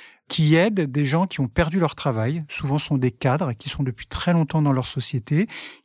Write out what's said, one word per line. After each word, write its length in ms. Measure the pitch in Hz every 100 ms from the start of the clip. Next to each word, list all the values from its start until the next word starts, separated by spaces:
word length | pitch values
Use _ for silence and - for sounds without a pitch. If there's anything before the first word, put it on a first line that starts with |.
| - _ -
qui 280 | - 151 160
aide 360 | 202 202 147
des 140 | 139 139
gens 220 | 160 190
qui 120 | -
ont 80 | 127
perdu 300 | - 165 185
leur 160 | 160
travail. 500 | - 143 110 113 165 147
Souvent, 300 | - 139 147
ce 80 | -
sont 100 | 139
des 140 | 127
cadres 420 | - 135 139 160
qui 160 | 113 143
sont 140 | -
depuis 240 | 131 117 -
très 260 | - -
longtemps 300 | 170 156 156
dans 100 | 147
leur 140 | 131 127
société, 580 | - - 127 - 151 220 - - -